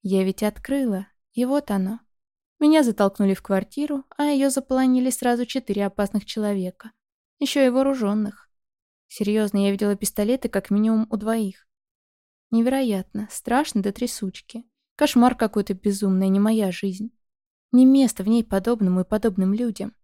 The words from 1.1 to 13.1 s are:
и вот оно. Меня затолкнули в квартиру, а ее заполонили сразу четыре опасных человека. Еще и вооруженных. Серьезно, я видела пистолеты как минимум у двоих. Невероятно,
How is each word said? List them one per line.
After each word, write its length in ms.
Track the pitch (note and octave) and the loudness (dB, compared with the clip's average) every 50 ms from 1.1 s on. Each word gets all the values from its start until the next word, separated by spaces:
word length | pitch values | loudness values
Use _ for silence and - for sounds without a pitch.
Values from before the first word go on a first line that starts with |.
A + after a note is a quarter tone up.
| _ _ _ _ _ | _ _ _ _ _
и 100 | A#3 B3 | -4 -2
вот 260 | B3 C4+ D4 C#4+ - | 0 0 -2 -2 -2
оно. 300 | G#3 G3 F#3+ F#3 A3 A#3 _ _ _ _ _ _ _ _ _ _ _ _ | -2 -2 -2 -2 -6 -8 _ _ _ _ _ _ _ _ _ _ _ _
Меня 200 | D4+ D4+ D#4 D#4 | 4 4 6 6
затолкнули 520 | C#4+ A#3+ G#3 - G#3 G3 G3 - G#3 G3 F#3+ | 4 2 2 2 0 0 2 2 2 2 2
в 80 | - | 0
квартиру, 640 | - - G3 F#3+ G3+ _ - - D4 D4 D4 C#4 C4+ _ - - | -2 -2 -2 -2 -2 _ -8 -8 -6 -4 -4 -6 -8 _ -6 -4
а 60 | D4 D4 | -2 0
ее 220 | D4 C4+ C#4 C#4 | 2 2 2 2
заполонили 600 | C4 C4+ C4 _ C4 C4 C4 C4 B3+ B3+ B3+ C4 | 0 -2 -4 _ 0 2 2 4 2 2 2 0
сразу 360 | B3 - - B3 A#3+ A#3+ B3 | -2 -2 0 0 0 0 -2
четыре 400 | A#3 - C4 B3 - G3+ G3 G3+ | -4 -6 -8 -4 -4 -4 -2 -2
опасных 380 | G3 F#3+ - G#3 G3 - G#3 - | -4 -2 -4 -4 -2 -2 -6 -6
человека. 680 | - - A3 G#3+ G#3 G3+ G3 F#3 F#3 F3+ _ - A3+ _ _ _ _ _ _ _ _ _ _ | -6 -8 -6 -4 -2 -2 -4 -4 -6 -8 _ -20 -20 _ _ _ _ _ _ _ _ _ _
Еще 260 | D4 C4+ - C#4+ C4+ | -6 -2 2 2 2
и 40 | B3+ | 4
вооруженных. 800 | A#3+ C4 C4+ C4+ C#4 C4 A3 G3 G#3 G#3+ G#3+ G3+ - - - _ _ _ _ _ _ _ _ _ _ _ _ _ | 4 2 2 0 0 0 -2 -2 0 -2 -2 -4 -6 -12 -20 _ _ _ _ _ _ _ _ _ _ _ _ _
Серьезно, 560 | - - G#3+ G3 G#3 A3 G#3+ G#3 G#3 G3 G3 | -8 -6 -2 0 0 0 0 0 0 0 2
я 60 | G3 | 2
видела 260 | G3 G3 G#3 G#3 G3+ G3 | 0 0 0 -2 -2 -2
пистолеты 500 | - - - - G#3 G#3 B3 C4+ - A3+ | -4 -6 -2 -2 0 0 0 -2 -2 -2
как 220 | - G3 F#3+ - | -2 -2 -2 0
минимум 380 | G3 G3+ G#3+ A3 A3+ A3 A3 A3 | 0 0 2 2 2 0 0 -2
у 80 | - G3+ | -4 -6
двоих. 500 | G#3 A3 A3+ A3+ A3 G3 F#3+ _ _ _ _ _ _ _ _ _ _ _ _ _ _ _ _ _ _ _ | -4 -2 -2 -2 -2 -6 -8 _ _ _ _ _ _ _ _ _ _ _ _ _ _ _ _ _ _ _
Невероятно, 760 | - A3+ A#3 B3 C4 C4+ C4+ A#3+ G#3 F#3 F#3+ _ | 0 0 2 2 0 0 0 -2 -2 -4 -4 _